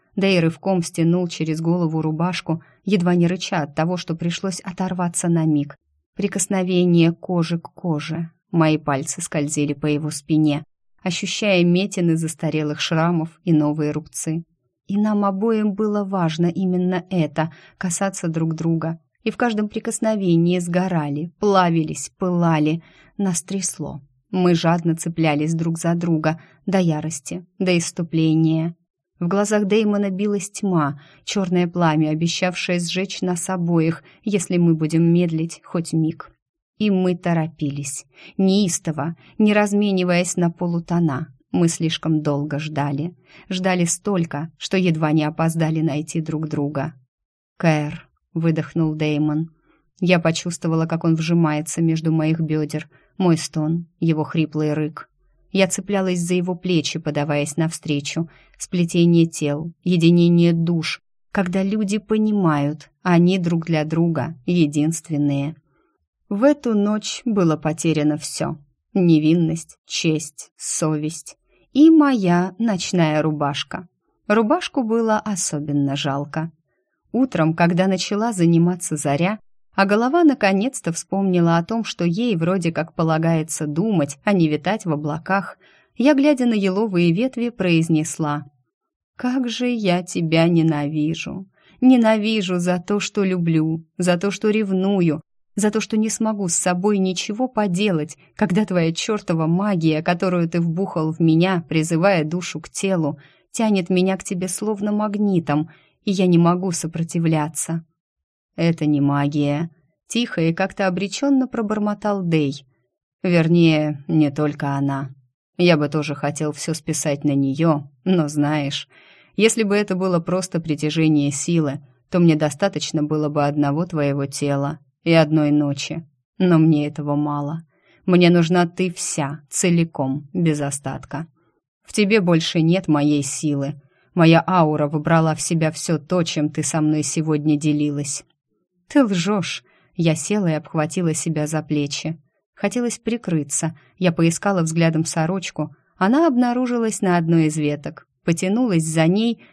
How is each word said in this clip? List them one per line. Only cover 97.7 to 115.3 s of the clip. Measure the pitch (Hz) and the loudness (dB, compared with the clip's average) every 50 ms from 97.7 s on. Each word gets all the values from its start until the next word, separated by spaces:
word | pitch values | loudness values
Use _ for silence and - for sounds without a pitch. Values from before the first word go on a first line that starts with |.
| 170 185 214 208 175 151 151 - - - _ _ _ | 0 0 0 0 0 -2 -2 -6 -10 -18 _ _ _
когда | - 214 - 180 214 214 | -2 0 0 2 0 0
твоя | - 185 175 160 165 | 0 0 0 0 0
чертова | 165 - - - 214 208 - - 170 160 160 160 | -2 -2 -4 -4 -4 -4 -2 -2 -2 0 0 2
магия, | 170 185 202 214 196 165 160 160 156 156 | 2 2 0 0 0 2 2 2 0 0
которую | 165 180 180 175 196 185 180 175 170 165 | 0 -2 -2 0 0 0 0 0 0 0
ты | 180 175 | 0 -2
вбухал | 170 170 160 185 196 190 - 170 156 160 | -2 -2 -2 -4 -4 -4 -4 -4 -2 -2
в | 156 - | 0 2
меня, | 165 160 160 165 180 190 190 170 170 - | 2 4 4 4 4 2 2 -2 -4 -2
призывая | 160 160 156 165 170 160 180 202 190 165 | -2 -2 -2 0 0 2 2 2 2 2
душу | 151 151 170 180 175 - - 160 | 0 -2 -4 -6 -6 -8 -10 -12
к | 160 - | -12 -14
телу, | - - 196 190 190 170 156 143 - - - _ _ _ _ _ | -10 -4 -2 -2 0 0 0 -2 -4 -6 -12 _ _ _ _ _
тянет | - - 226 220 202 190 175 - | -4 -2 0 2 2 2 0 2
меня | 185 180 185 190 190 | 2 2 2 2 0
к | 180 | -4
тебе | - - 196 175 185 | -6 -8 -6 -6 -6
словно | 185 - - 214 214 214 196 208 208 | -6 -6 -4 -4 -4 -4 -4 -2 -2
магнитом, | 208 208 214 208 202 208 214 202 190 165 - - 143 151 156 - - _ _ _ _ _ - | -2 -2 -2 -2 -2 -2 0 0 0 0 0 0 0 -2 -2 -4 -8 _ _ _ _ _ -4
и | 208 | -4
я | 190 190 185 | 0 2 4
не | 180 175 170 | 4 6 6
могу | 170 170 180 180 190 190 | 6 4 2 2 0 -4
сопротивляться». | 170 - - 160 - 165 165 165 - 170 165 160 160 156 151 160 156 - - - 165 165 - _ _ _ _ _ _ _ _ _ _ _ _ _ _ | -4 -4 -6 -6 -6 -6 -6 -4 -2 -2 0 2 2 0 0 -2 -6 -8 -6 -6 -6 -6 -8 _ _ _ _ _ _ _ _ _ _ _ _ _ _
«Это | - 165 170 165 - 156 | -2 0 0 0 0 0
не | 151 147 139 | 0 2 2
магия», — | 143 143 143 143 143 143 147 147 143 143 143 151 170 170 _ _ _ _ _ _ _ - | 2 2 2 0 0 0 0 0 0 0 -2 -2 -4 -6 _ _ _ _ _ _ _ -6
тихо | - 233 240 - - 175 | -4 -4 -4 -2 -2 0
и | 165 165 165 | 0 0 0
как-то | - 190 190 - - 196 | 0 -4 -4 -2 -2 -2
обреченно | 185 175 - 202 196 - - 277 285 277 262 262 254 | -2 -2 -2 -4 -6 -4 -2 0 2 2 2 0 -2
пробормотал | - 233 220 202 214 214 208 208 208 208 - 208 202 196 | -4 -4 -4 -2 -2 -2 -2 -4 -4 -4 -2 -2 -2 -2
Дэй. | 180 170 160 156 147 139 139 - - _ _ _ _ _ _ _ _ _ _ _ - | -2 0 0 2 0 0 -4 -8 -12 _ _ _ _ _ _ _ _ _ _ _ -2
«Вернее, | 180 175 170 160 160 170 170 170 165 156 151 151 151 147 143 - | 2 4 4 4 4 6 6 6 6 4 4 0 -2 -4 -6 -4
не | - 165 156 151 139 | 0 2 2 2 2
только | 147 156 151 147 147 - 147 139 139 | 2 -2 -2 -2 -2 -4 -4 -4 -2
она. | 139 139 139 139 135 135 127 - _ _ _ | -2 -2 -2 -2 -4 -6 -10 -14 _ _ _